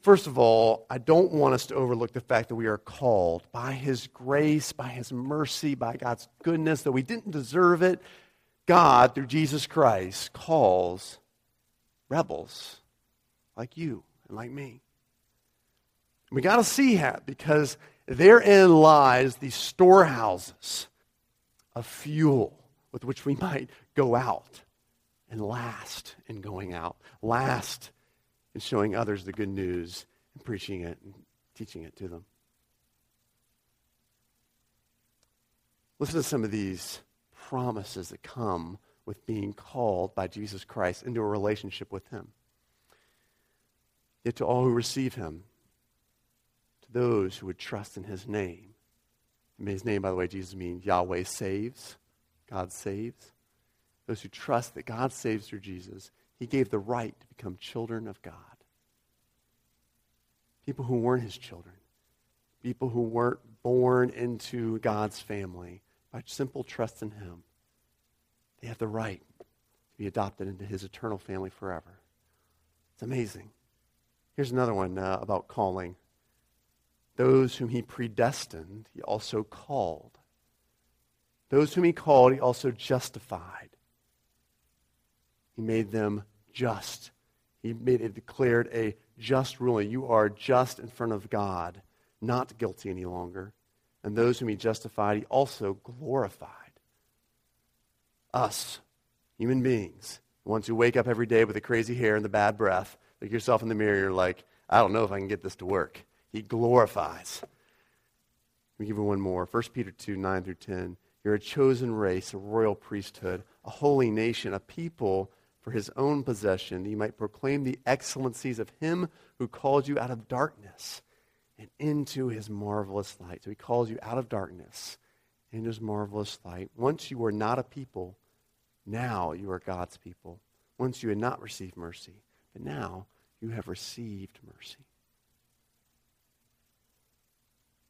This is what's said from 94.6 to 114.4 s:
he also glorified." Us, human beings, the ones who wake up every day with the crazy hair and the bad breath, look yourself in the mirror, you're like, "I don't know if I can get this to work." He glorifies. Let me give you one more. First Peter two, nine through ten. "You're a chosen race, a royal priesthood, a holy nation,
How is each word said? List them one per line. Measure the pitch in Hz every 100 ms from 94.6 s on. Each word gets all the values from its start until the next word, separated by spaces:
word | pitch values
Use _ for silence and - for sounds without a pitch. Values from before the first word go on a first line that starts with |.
| 113 110 117 - 104 104
he | -
also | 131 135 - 104
glorified." | 98 - 120 147 135 101 - 71 - - _ _ _ _ _ _ _ _ _ _ _ _ _ _ _ _
Us, | 123 113 - - - _ _ _ _ _ -
human | 113 131
beings, | 127 120 95 - - - _ _
the | -
ones | 110 104
who |
wake | 113 120 120
up | 117
every | 113 117
day | 113
with | 113
the | 107
crazy | - 117 117
hair | 123 113 107
and |
the | 107
bad | 104 104 104
breath, | 104 92 98 - _ _
look | 107
yourself | 113 127 113
in | 117
the | 107
mirror, | 107 101
you're | 95
like, | 92 92 90 _ _ -
"I | 110
don't | 101
know | 110
if | 104
I | 98
can | 98
get | 101
this | 98 -
to | 92
work." | 98 76 - _ _ _
He | 107
glorifies. | 104 113 117 123 107 104 76 - - -
Let | - _ _ _ _ _ _ _ _ _ _ _ _ -
me | 107
give | 107
you |
one | 104 98
more. | 98 90 90
First | 117 120
Peter | 127 95
two, | - - 95
nine | 95 95
through | 92
ten. | 87 - 92 92 90 _ _
"You're | 104
a | 104
chosen | - 147 135 123 123
race, | 110 101 92 -
a | 101
royal | 101 113 110
priesthood, | 101 - 101 98 - 117 90 - _
a | -
holy | - 143 139 120
nation, | 107 113 113